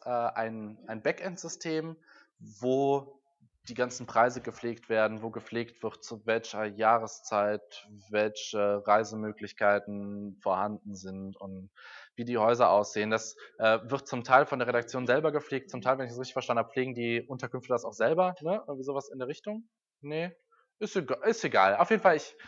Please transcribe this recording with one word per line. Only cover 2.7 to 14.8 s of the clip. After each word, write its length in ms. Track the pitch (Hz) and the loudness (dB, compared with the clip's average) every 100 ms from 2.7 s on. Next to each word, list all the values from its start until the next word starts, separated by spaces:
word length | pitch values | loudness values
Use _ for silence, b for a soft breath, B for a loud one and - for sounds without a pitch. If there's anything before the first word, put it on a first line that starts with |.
| 131 139 139 139 - _ _ _ _ - | 2 2 0 -2 -18 _ _ _ _ -8
die 60 | |
ganzen 320 | 117 - - 120 | -2 -2 -4 0
Preise 340 | 113 123 123 | 4 4 2
gepflegt 480 | 120 - 120 113 - | -8 -6 -6 -6 -2
werden, 340 | 110 107 110 | 2 2 0
wo 80 | 113 | -8
gepflegt 540 | 113 - 117 117 - | -10 -6 -6 -6 -6
wird, 180 | 110 - | -8 -8
zu 240 | - 110 110 | -12 -6 0
welcher 380 | 113 - 107 | 0 -2 -6
Jahreszeit 1200 | 107 101 110 117 110 - - 107 104 104 - - 104 104 101 | -6 2 4 4 2 -10 -2 0 2 0 -6 -20 -20 -20 -2
welche 720 | 107 107 107 - 107 101 101 | 0 0 -2 -6 0 2 2
Reisemöglichkeiten 1500 | 104 107 107 110 110 107 104 - 104 101 104 101 101 101 101 98 | 4 4 4 -4 -6 -8 -10 0 4 4 0 -8 -8 -10 -10 -6
vorhanden 540 | 101 92 104 104 104 95 | -2 0 -2 -6 -12 -12
sind 400 | 95 95 95 95 | -10 -10 -10 -12
und 340 | 98 95 92 B B B B - | -12 -14 -16 B B B B -10
wie 80 | |
die 140 | 120 120 | -2 2
Häuser 320 | 117 120 107 | 4 6 6
aussehen. 400 | 101 104 107 107 | 6 4 0 0
Das, 260 | 110 - B B - | 0 -2 B B 0
äh, 200 | 113 113 | 4 4
wird 240 | 117 135 - | 0 -6 -4
zum 160 | 127 | -6
Teil 220 | 117 131 143 | 4 6 6
von 120 | 131 | 0
der 80 | 123 | 0
Redaktion 400 | 120 | 0